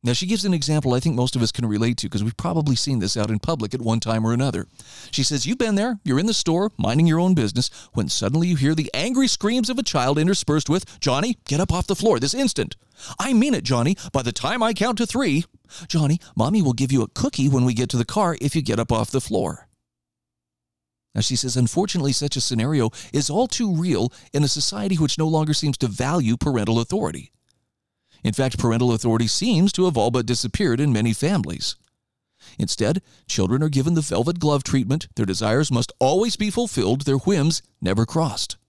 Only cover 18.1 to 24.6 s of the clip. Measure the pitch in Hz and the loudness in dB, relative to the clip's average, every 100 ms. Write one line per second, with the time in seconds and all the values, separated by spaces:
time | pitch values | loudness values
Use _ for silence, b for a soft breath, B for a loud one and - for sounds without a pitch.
18.1 | - 185 165 139 160 127 110 113 113 113 | 0 0 0 -2 -2 -2 -2 0 -2 0
19.1 | 135 - - 87 - - _ _ _ _ | -4 -2 -2 -2 -6 -14 _ _ _ _
20.1 | _ _ _ _ _ _ _ _ _ _ | _ _ _ _ _ _ _ _ _ _
21.1 | 107 - 127 131 123 120 - 196 180 139 | -4 -2 -2 -2 0 0 2 -2 0 -2
22.1 | 127 143 - - 120 123 151 113 B B | -2 -2 -2 -2 -2 0 2 0 B B
23.1 | 139 143 156 254 - 226 165 175 113 120 | -2 -2 -2 -2 -2 -2 0 0 0 -2
24.1 | B B 143 147 - | B B 0 0 0